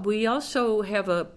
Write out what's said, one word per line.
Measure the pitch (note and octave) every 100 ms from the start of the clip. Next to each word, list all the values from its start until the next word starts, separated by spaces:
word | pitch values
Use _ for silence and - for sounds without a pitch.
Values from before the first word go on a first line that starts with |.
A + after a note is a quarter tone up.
we | G3 G#3+ A3
also | C4+ - B3+ A#3 G#3+
have | G3 G#3 F#3+
a | F3 D#3+